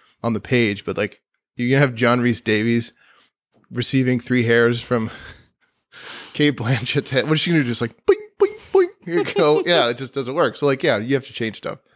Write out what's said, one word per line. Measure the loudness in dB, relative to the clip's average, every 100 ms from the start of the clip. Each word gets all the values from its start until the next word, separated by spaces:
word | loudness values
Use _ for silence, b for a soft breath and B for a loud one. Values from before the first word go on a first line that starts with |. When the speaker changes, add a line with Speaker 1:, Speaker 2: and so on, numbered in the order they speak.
| b b
Speaker 1:
on | -4
the | -4
page," | 0 2 2 0
but, | -6 -4
like, | -4 -6 _ _ _ -4
you | 0
can | 2
have | 2
John | 2 2 2
Rhys | 2 0
Davies | 0 2 2 0 -2 _ b b b _ _ _ -12
receiving | -6 -2 0 2 -2
three | 0 0
hairs | 2 4 2 0
from | -2 -4 -4 B B B B _ _
<laughs> | _ _ -20 -14 -14 -12
Cate | 0 0 0
Blanchett's | -2 -2 -2 -4 0
head. | -2
What | 0
is | 0
she | 2
gonna | 0
do? | 0
Just, | -2
like, | -6 -2 0
boing, | 0 0 -2
boing, | -2 -2 0
boing. | 2 2 -4 -4
Here | -4
you |
go. | -2 0 2 2
Speaker 2:
<laughs> | 2
Speaker 1:
Yeah, | 2 2
it | -2
just | -6
doesn't | -8 -4
work. | 0 -2 0
So, | -2
like, | 0
yeah, | 0 0
you | 0
have | -2 -4
to |
change | -6 -6 -6
stuff. | -12 -12 _